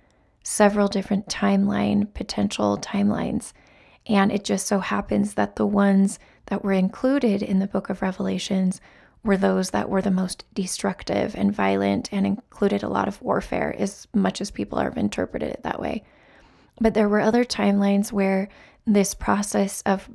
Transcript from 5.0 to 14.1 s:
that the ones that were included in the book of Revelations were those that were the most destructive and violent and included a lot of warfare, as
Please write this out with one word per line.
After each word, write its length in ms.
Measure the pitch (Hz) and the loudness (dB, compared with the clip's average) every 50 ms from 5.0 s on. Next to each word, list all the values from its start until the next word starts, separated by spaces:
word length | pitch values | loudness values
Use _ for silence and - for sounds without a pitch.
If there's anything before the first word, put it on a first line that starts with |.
| 202 - 214 202 202 208 - | -2 0 0 0 0 0 0
that 220 | 214 202 202 - | -2 -2 -2 0
the 100 | - 214 | -2 0
ones 540 | 202 208 202 202 196 196 196 196 196 - - - - _ _ _ | 2 4 4 4 6 6 6 4 4 0 -6 -18 -20 _ _ _
that 180 | - 190 202 - | -6 -6 -4 0
were 100 | 196 196 | 0 2
included 680 | 190 185 185 - - - 262 277 285 254 220 196 196 | 2 2 0 -2 0 0 2 2 2 2 2 2 0
in 180 | 208 - 190 190 | 0 0 0 0
the 80 | 196 | 0
book 220 | 196 - 196 190 - | 0 -2 -4 -4 -4
of 140 | 196 - 196 | -6 -4 -2
Revelations 760 | 190 185 - 196 190 190 185 - - 190 190 190 185 - - - - - - - _ _ _ - | -4 -4 -2 -4 -4 -2 -4 -2 -2 0 2 2 0 -2 -4 -10 -20 -20 -20 -20 _ _ _ 0
were 140 | 220 196 | 0 2
those 340 | 190 196 196 190 190 185 - | 4 4 2 2 2 0 0
that 180 | - 202 - - | -2 -2 -2 0
were 140 | 202 190 185 | 0 0 2
the 80 | 196 | 2
most 340 | 185 185 185 180 - - - _ - | 0 0 0 -2 -6 -10 -14 _ -6
destructive 800 | 208 185 - - - - 196 185 - - - - - - - 202 | -6 -6 -4 -6 -4 -4 -4 -4 -4 -6 -4 -2 -2 -2 -2 -2
and 180 | 196 202 196 | 0 0 0
violent 580 | 208 - 196 190 - - 98 - - - - - | 0 2 0 0 2 2 2 0 0 0 -2 -4
and 160 | 208 196 196 | -2 -2 0
included 560 | 196 196 - _ _ - - 208 196 202 202 208 | 0 -2 -4 _ _ -4 -2 0 0 0 0 -2
a 40 | |
lot 200 | - 196 202 196 | -2 -2 -2 -2
of 120 | 202 208 - 254 | -2 -4 -6 -4
warfare, 520 | 196 196 196 - - - - - - - - | -2 -2 -2 -2 -4 -4 -2 -2 -4 -2 -4
as 280 | 202 196 - - - _ | -4 -6 -6 -10 -16 _